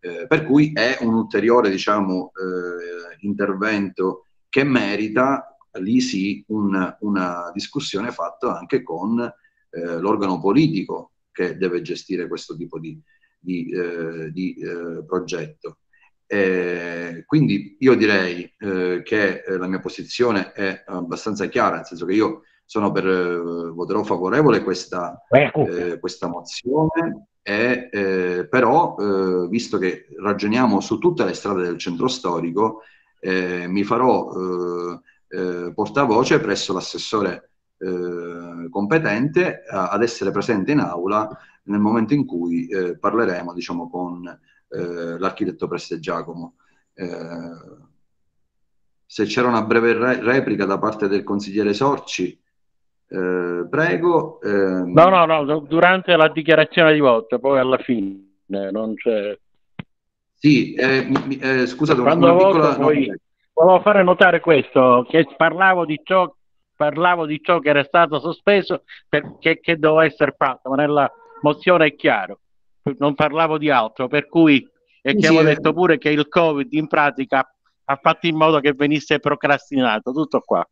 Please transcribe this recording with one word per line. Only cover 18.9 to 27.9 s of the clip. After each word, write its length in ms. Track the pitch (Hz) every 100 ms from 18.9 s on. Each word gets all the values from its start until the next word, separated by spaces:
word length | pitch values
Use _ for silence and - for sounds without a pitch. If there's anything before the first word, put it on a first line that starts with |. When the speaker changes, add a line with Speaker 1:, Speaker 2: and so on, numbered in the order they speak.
| 90
Speaker 1:
che, 400 | - 110 101 90
eh, 140 | - 92
la 100 | 90
mia 120 | 92
posizione 720 | 92 - - - 123 104 90
è 300 | - 95 92 -
abbastanza 580 | 90 85 90 110 101 90
chiara, 280 | 123 104 82
nel 100 | -
senso 200 | 85 85
che 80 |
io 300 | 104 98 - _ _ _
sono 260 | 110 101
per, 160 | 90 92
eh, 600 | 92 87 87 85 85 85
voterò 320 | 82 87 101
favorevole 600 | 104 92 90 127 151 104
questa, 640 | 95 90 - 92 85 - _
Speaker 2:
Eh, 220 | 127 143
ok. 160 | 151 107
Speaker 1:
eh, 300 | 87 87 82
questa 280 | 92 - 87
mozione, 1000 | 87 85 - 123 147 156 160 165 - _ _
e, 480 | - 104 120 123 -